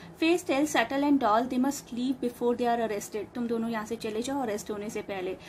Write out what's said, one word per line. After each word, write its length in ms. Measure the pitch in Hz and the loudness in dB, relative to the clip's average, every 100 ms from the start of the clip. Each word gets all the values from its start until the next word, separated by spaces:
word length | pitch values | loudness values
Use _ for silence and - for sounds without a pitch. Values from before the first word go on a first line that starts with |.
| - - | -18 0
फेस 260 | 320 349 - | 2 2 2
tells 300 | 269 302 285 | 2 4 2
Subtle 280 | 233 277 | 2 2
and 180 | 285 277 | 4 4
Doll 240 | 226 214 254 | 6 4 2
they 100 | 254 269 | 2 0
must 280 | - - | 0 -6
leave 220 | 233 254 262 | -4 -2 -2
before 300 | 240 - 240 240 | -2 0 0 2
they 120 | 240 | 2
are 140 | 233 220 | 2 0
arrested। 460 | 208 - 214 196 247 | -2 -4 -8 -8 -6
तुम 120 | 233 | -2
दोनों 220 | 226 226 | -2 -2
यहाँ 160 | 226 220 | -4 -4
से 100 | 233 | -6
चले 260 | 220 214 | -4 -4
जाओ 200 | 240 277 | -2 -2
अरेस्ट 300 | 247 208 - | -2 -4 -4
होने 180 | 208 208 | -6 -6
से 120 | 208 | -6
पहले। 360 | 208 196 185 185 | -6 -6 -6 -8